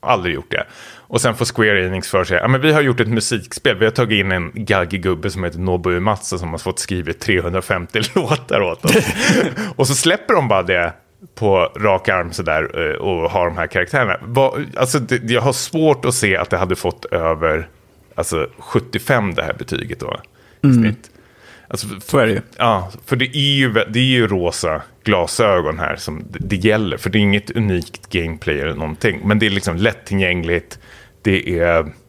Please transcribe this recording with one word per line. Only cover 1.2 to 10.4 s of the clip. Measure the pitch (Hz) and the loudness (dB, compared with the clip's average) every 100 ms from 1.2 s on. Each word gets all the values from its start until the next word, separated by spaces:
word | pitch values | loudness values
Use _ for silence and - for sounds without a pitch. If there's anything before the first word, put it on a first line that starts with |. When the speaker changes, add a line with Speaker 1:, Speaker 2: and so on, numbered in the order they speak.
Speaker 1:
sen | 131 | 0
får | 107 | 0
Square | 120 - 107 101 92 | -2 2 2 4 0
Enix | 95 - | -4 -2
för | 95 | 0
sig, | 92 90 | 2 2
"Ja, | 117 | 2
men | 131 | 4
vi | 156 | 4
har | 156 | 4
gjort | 143 127 | 4 2
ett | 110 | 2
musikspel. | 113 - 113 - - 139 98 | 0 0 -4 -6 -2 -2 2
Vi | |
har | 113 | 2
tagit | 113 117 107 | 2 2 2
in | 98 | 2
en | 92 82 | 0 -2
gaggig | 104 101 98 87 95 | -8 0 2 2 -2
gubbe | 92 85 101 | 0 0 -2
som | 92 | -4
heter | 87 82 | -6 -2
Nobuo | 92 90 90 | -2 0 0
Uematsu, | 87 101 117 - 90 | 0 0 -2 -4 -6
som | 85 | -6
har | 82 | -6
fått | 104 - | -6 -6
skrivit | - 92 80 85 | -4 -6 -4 -6
trehundrafemtio | - 113 87 92 - 95 87 113 110 | 0 0 2 -4 -2 -4 -2 -4 0
<laughs> | |
låtar | - 139 143 - - | -2 0 -2 0 0
åt | 92 82 | 0 -2
oss." | 170 214 104 202 269 - | 2 2 2 -2 2 2
Speaker 2:
<laughs> | 185 135 214 - | 0 -4 -8 -2
Speaker 1:
Och | 131 | 0
så | |
släpper | 139 165 180 - | 2 0 0 2
de | 185 | 2